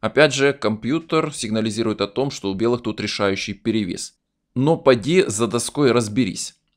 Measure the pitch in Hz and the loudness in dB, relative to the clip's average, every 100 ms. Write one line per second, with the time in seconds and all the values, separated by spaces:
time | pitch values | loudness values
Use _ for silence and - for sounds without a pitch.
0 | 110 135 151 135 139 135 110 107 117 160 | -2 4 4 4 2 2 -2 -2 -2 -4
1 | 165 156 151 - 107 110 110 107 113 104 | -2 -2 -2 -6 -4 -2 -2 -2 -2 0
2 | 101 - 139 - 98 95 117 120 113 104 | -2 -2 -4 -4 -6 -2 0 0 -4 -6
3 | 104 - 101 98 - 98 117 110 92 - | -6 0 0 0 -6 -6 -2 -2 -2 -6
4 | - _ _ _ _ 123 139 165 135 123 | -10 _ _ _ _ 0 2 4 4 4
5 | 117 180 - 101 117 120 - - 139 117 | 4 2 2 0 -2 -2 -4 0 4 4
6 | 107 107 104 - - - _ | 2 0 -2 -2 -12 -14 _